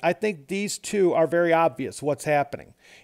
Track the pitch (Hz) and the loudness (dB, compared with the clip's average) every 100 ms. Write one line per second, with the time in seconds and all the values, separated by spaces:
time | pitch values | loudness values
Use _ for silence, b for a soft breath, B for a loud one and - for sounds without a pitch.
0 | 170 180 214 165 135 190 202 - - 208 | -2 -2 -2 -6 -6 -6 -6 -8 -6 0
1 | 180 156 160 170 175 165 165 - 123 - | 2 4 2 2 2 4 2 0 -8 -6
2 | 143 139 156 147 139 110 - _ b b | -4 -4 0 0 0 -6 -14 _ b b